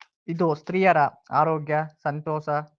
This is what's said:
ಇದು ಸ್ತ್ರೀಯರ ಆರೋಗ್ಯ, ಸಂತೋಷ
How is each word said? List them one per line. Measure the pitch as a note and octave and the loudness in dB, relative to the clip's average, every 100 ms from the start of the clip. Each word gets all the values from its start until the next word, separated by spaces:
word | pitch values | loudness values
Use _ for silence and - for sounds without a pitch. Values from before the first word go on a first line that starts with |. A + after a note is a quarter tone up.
| - _ - | -20 _ -8
ಇದು | E3+ E3 D3+ | -2 -2 -2
ಸ್ತ್ರೀಯರ | - F#3 F#3+ D#3 C#3+ - - | -4 2 4 4 2 -2 -4
ಆರೋಗ್ಯ, | C3+ D#3 D#3 D3 D3+ D#3 - | 0 0 0 -2 -4 -4 -8
ಸಂತೋಷ | D3+ D3+ D#3 D3+ D3+ D3 D3+ | -8 -6 -6 -6 -4 -6 -6